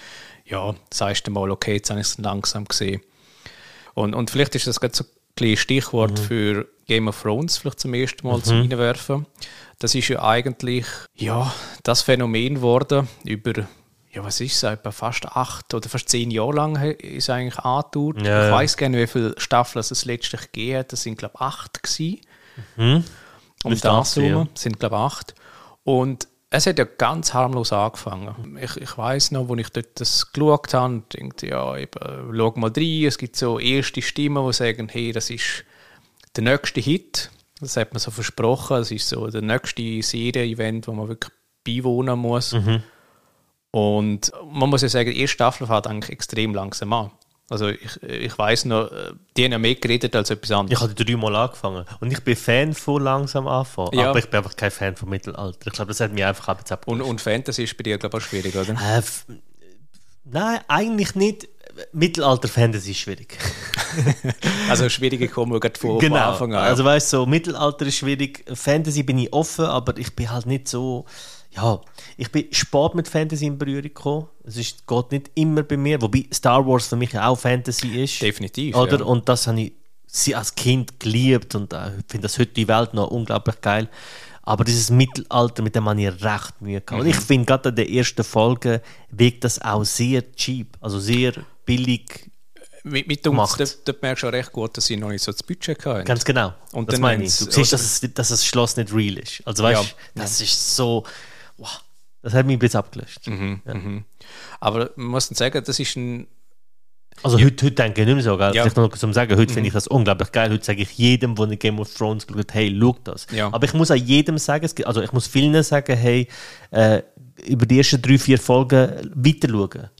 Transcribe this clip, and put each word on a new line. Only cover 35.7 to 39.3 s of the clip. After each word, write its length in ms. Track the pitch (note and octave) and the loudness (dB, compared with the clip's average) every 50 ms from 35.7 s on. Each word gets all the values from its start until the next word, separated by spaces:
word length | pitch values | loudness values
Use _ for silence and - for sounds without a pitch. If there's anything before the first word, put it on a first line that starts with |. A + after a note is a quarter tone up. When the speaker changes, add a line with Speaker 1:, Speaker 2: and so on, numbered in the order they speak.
| _ _ - - _ _ _ _ _ _ _ _ - | _ _ -20 -20 _ _ _ _ _ _ _ _ -4
Speaker 1:
der 80 | - A2+ | 0 2
nächste 380 | A#2+ C#3 C#3+ - - - C3+ | 2 2 2 0 -4 -4 -2
Hit." 480 | G#2+ C3+ E3 - - - - - - - - _ _ _ _ - | 0 0 -2 -2 -2 -6 -8 -8 -8 -8 -16 _ _ _ _ -14
Das 140 | D3 B2+ - | -10 -6 -2
hat 160 | B2 G#2+ - | -2 -4 -4
man 80 | - A2+ | -4 -8
so 100 | - A#2 | -8 -6
versprochen, 680 | G#2+ A#2+ A2 - - - A2+ A#2 C3 C3+ - - C#3 | -6 -8 -8 -8 -4 0 0 0 0 0 -2 -2 -2
das 120 | B2 A2+ - | -2 -2 -4
ist 200 | A2 A2 - - | -6 -6 -4 -4
so 180 | B2+ A#2 A2 | -4 -4 -6
der 140 | A2 | -6